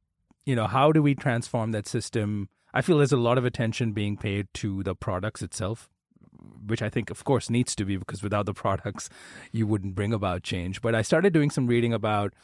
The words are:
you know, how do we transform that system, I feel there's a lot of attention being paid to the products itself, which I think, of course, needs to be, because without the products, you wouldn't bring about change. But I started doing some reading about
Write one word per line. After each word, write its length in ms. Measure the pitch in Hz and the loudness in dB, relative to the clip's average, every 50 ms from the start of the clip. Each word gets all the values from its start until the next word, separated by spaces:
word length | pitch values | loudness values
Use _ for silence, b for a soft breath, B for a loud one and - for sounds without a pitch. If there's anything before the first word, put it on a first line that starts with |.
| _ _ _ _ _ _ _ _ _ | _ _ _ _ _ _ _ _ _
you 80 | 139 127 | -2 0
know, 120 | 117 107 92 | 0 0 2
how 220 | 117 131 143 156 | 4 4 6 6
do 120 | 160 156 | 6 6
we 120 | 147 143 135 | 6 4 2
transform 580 | - - 135 117 117 - - - 117 110 113 | 2 0 0 0 0 -2 -2 -2 -2 -2 -2
that 140 | 110 107 104 | -2 -4 -4
system, 640 | - - 117 - - - 113 104 104 104 101 98 - _ _ _ _ | -4 -4 -4 -4 -2 -2 -2 0 0 -2 -4 -4 -8 _ _ _ _
I 80 | - 127 | -2 0
feel 160 | - 190 165 | 2 4 4
there's 160 | 147 143 123 | 4 4 4
a 60 | 143 123 | 4 4
lot 180 | 117 117 123 | 4 4 2
of 80 | 131 123 | 2 2
attention 480 | 123 - - 120 113 110 - 123 110 | 0 0 0 -2 -2 0 -2 -2 -2
being 240 | 101 107 104 101 101 | 0 -2 -2 -2 -2
paid 300 | - - 104 98 101 101 - - | -2 -2 -2 -2 -2 -4 -6 -8
to 280 | - - 101 95 98 92 | -6 -4 -4 -4 -2 -4
the 100 | 95 90 | -4 -4
products 480 | - - - 92 90 98 107 - - | -4 -4 -4 -4 -4 -4 -6 -6 -8
itself, 480 | 113 - - - 95 98 113 - - _ _ _ _ _ _ _ _ _ - - - 52 57 62 107 | -10 -8 -6 -6 -4 -4 -6 -8 -12 _ _ _ _ _ _ _ _ _ -20 -20 -20 -20 -20 -12 -6
which 180 | 104 120 - | -4 -2 -2
I 80 | 113 104 | -2 -2
think, 200 | - 120 101 - | -2 -4 -4 -4
of 140 | 104 - - | -8 -4 0
course, 260 | - 135 107 - - | 2 2 2 2 2
needs 240 | 117 123 123 - - | 0 0 0 0 -2
to 100 | 113 98 | -4 -4
be, 120 | 98 98 | -2 -4
because 260 | 92 - - 101 95 | -4 -6 -8 -8 -8
without 240 | 101 101 104 104 98 | -4 -2 0 0 0
the 80 | 104 98 | -2 -4
products, 540 | - - 101 95 92 - 104 - - - B B B B B B B B B | -2 -2 -2 -2 -2 -4 -6 -8 -8 -12 B B B B B B B B B
you 160 | - 113 110 | -2 -2 0
wouldn't 280 | 104 107 98 95 98 92 | 0 0 0 -2 -4 -4
bring 180 | 101 101 107 | -2 -2 -2
about 300 | 117 101 98 92 90 90 - | 0 0 -2 -2 -2 -4 -4
change. 360 | - - 90 85 92 92 - | -4 -4 -4 -4 -4 -4 -4
But 140 | - 113 113 | -2 0 0
I 80 | 110 | 0
started 300 | 107 - 160 160 190 202 | 2 2 2 4 4 4
doing 180 | 160 156 143 147 | 4 4 2 2
some 160 | - 143 127 | 2 0 2
reading 260 | 120 120 120 117 117 | 2 4 4 4 2
about 420 | 117 104 110 107 107 101 104 101 b b | 0 0 0 0 0 0 0 -2 b b